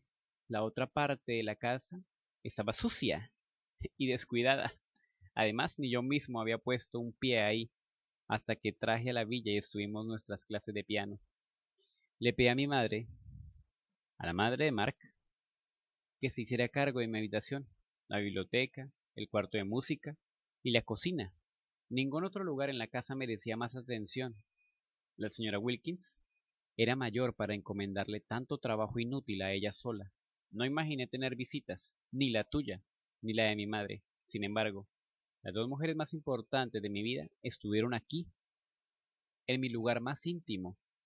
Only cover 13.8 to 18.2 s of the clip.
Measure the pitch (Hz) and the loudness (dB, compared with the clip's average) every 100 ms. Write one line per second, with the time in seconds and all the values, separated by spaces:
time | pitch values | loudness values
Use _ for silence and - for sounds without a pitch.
13.8 | _ _ _ - - 90 110 127 151 113 | _ _ _ -6 -2 2 2 4 2 4
14.8 | 110 - - _ _ _ _ _ _ _ | 0 -2 -10 _ _ _ _ _ _ _
15.8 | _ _ _ _ 131 - 110 120 120 143 | _ _ _ _ -4 -4 -2 0 2 2
16.8 | 139 127 113 110 107 107 - 139 139 _ | 2 2 0 0 0 -2 -2 -6 -8 _
17.8 | _ _ - 101 | _ _ -4 -2